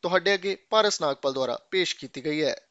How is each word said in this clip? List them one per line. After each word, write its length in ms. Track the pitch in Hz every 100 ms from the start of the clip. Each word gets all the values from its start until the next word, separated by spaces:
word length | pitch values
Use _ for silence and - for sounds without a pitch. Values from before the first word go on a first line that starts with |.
ਤੁਹਾਡੇ 320 | 175 180 180
ਅੱਗੇ 200 | 196 185 - _
ਪਾਰਸ 300 | 220 208 -
ਨਾਗਪਾਲ 320 | 160 139 139
ਦੁਆਰਾ 260 | 135 127 117 _
ਪੇਸ਼ 260 | 190 175 -
ਕੀਤੀ 280 | 135 -
ਗਈ 180 | 139 151
ਹੈ। 100 | 151 - _